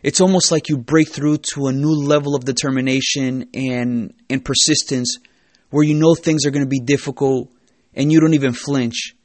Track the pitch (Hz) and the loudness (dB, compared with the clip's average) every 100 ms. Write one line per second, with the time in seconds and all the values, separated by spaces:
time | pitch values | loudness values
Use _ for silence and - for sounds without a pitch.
0 | 135 - 185 185 - 160 - 143 117 160 | -2 2 2 4 2 0 -2 -6 2 2
1 | 156 - 147 147 - 143 139 135 151 151 | 2 0 0 0 -4 -4 -2 0 0 0
2 | 143 147 143 143 123 120 143 131 131 131 | 2 0 2 -2 -2 -4 -2 -2 0 -2
3 | - 143 131 131 - - 131 123 120 120 | -2 -4 -4 -4 -8 -8 -4 -2 -2 -4
4 | 104 _ _ 135 139 131 - 147 - 131 | -6 _ _ -6 -2 0 2 0 0 -4
5 | 123 - _ _ _ _ _ 143 151 151 | -4 -8 _ _ _ _ _ 0 2 4
6 | 160 165 - 156 143 143 135 135 120 143 | 4 4 2 0 0 -2 -2 -2 0 -2
7 | - 131 135 131 139 _ _ _ _ - | -2 -2 0 0 -4 _ _ _ _ -2
8 | 143 160 160 151 135 120 143 143 120 117 | 4 4 4 2 0 -4 -4 -2 -2 -6
9 | - _ | -12 _